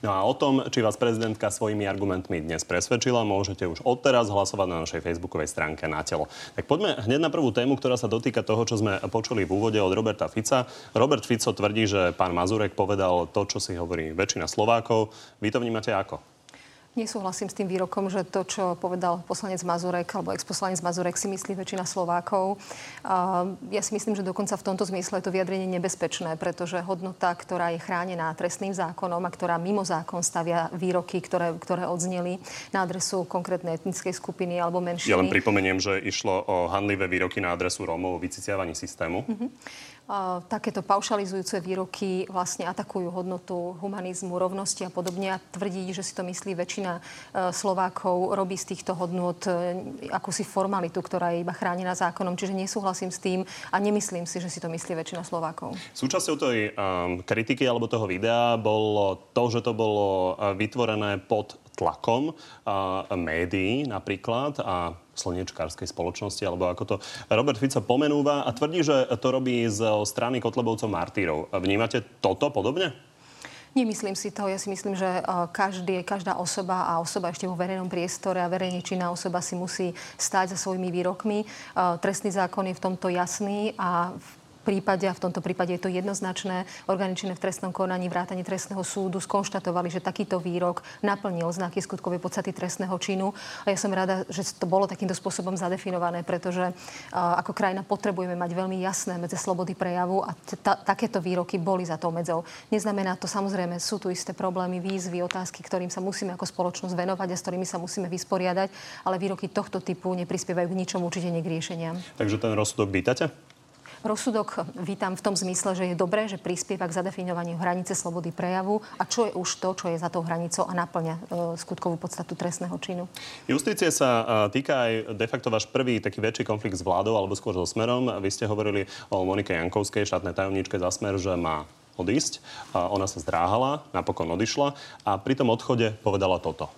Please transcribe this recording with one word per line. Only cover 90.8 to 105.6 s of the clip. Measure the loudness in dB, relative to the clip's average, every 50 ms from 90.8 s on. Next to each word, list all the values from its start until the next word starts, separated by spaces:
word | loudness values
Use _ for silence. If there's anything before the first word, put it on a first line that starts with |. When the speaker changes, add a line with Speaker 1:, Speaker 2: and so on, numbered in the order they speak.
| -6 -12 -12 -2
Speaker 2:
naplnil | 0 0 0 2 0 -4 -2 0 -2 -2 -2
znaky | -2 -4 -2 -2 -4
skutkovej | -4 -4 -8 -6 -4 -2 -4 -2
podstaty | -4 -4 -4 -2 -4 -4
trestného | -4 -4 -4 -6 -4 -4 -2 -2 -2 -2
činu. | -2 -2 0 0 0 -2 -2 -4 -12 -12 -12 -4 0
A | 0
ja | 0 2
som | 2 0 2
rada, | 2 2 2 2 0 0 -4
že | -4 -4 -4
to | -4 -2 -2 0 4
bolo | 4 4 4
takýmto | 4 0 -2 -2 -2 -2
spôsobom | -2 -2 -4 -4 -2 -2 -2 -2
zadefinované, | 0 0 0 -2 -2 -2 -2 -2 0 0 0 0 -2 -2 -2
pretože, | -2 -2 0 -2 0 2 0 0 0 -4 -12 -14 -14 -14 -14 -4 -2
a, | 0 2 4 4 2
ako | 2 0 0
krajina | 2 2 2 2 0
potrebujeme | -2 -2 -2 0 2 0 0 2 0 -2 0
mať | -2 -2 -2 0 0
veľmi | 0 0 0 0 0
jasné | 0 -2 -2 -2 -2 -2
medze | -2 -2 -4 -4 -4
slobody | 0 0 0 0 0 -2
prejavu | -2 -2 -2 0 2 0 0 2 2 0 0 0
a | -6
t-, | -10 -8 -12 -12 0
ta-, | 4 4 4
takéto | 4 4 0 2 2 2 0 0 0 0
výroky | 2 0 0 0 0 0
boli | -2 2 2 2 2 2 -2
za | -4
tou | -2 0 -2
medzou. | 0 0 0 0 0 0 -2 -4 -12 -16 -4 -2
Neznamená | 0 0 2 2 0 2 2 0 0
to, | -2 -4
samozrejme, | -2 -2 0 0 0 0 0 0 -2 -2 -4
sú | -4 -4 -4 -2 -2
tu | -2
isté | -2 -2 -4 -8 -6
problémy, | -2 -2 -2 0 0 -2 -2 -2 -2 -2
výzvy, | -2 -2 -2 -2 -2 -2 -2 -2
otázky, | -2 -2 -4 -4 -6 -8 -12